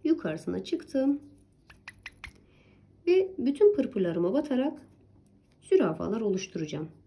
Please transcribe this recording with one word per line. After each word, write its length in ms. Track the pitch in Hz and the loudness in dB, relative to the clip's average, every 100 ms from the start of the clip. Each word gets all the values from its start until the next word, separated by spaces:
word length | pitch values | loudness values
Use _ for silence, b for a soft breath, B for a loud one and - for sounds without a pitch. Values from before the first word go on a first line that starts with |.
Yukarısına 600 | 311 330 170 160 - 180 | 0 0 -2 -6 -6 -6
çıktım. 560 | 190 339 - 269 269 285 - - _ _ _ - - - - - - b b b b b b _ 339 | -4 -8 -4 0 0 0 -6 -20 _ _ _ -20 -20 -20 -20 -20 -20 b b b b b b _ 2
Ve 240 | 370 381 - | 2 2 -2
bütün 380 | 240 285 415 415 | -2 6 6 6
pırpırlarıma 580 | 247 208 180 170 175 | -2 0 -2 0 0
batarak 460 | 269 285 247 277 - - _ _ - _ _ _ _ | 0 0 -2 -2 -6 -20 _ _ -20 _ _ _ _
zürafalar 600 | - 381 185 165 170 220 | 2 4 4 -2 -4 -2
oluşturacağım. 680 | 214 185 - - 151 147 160 - | -2 -2 -4 -8 -8 -8 -10 -14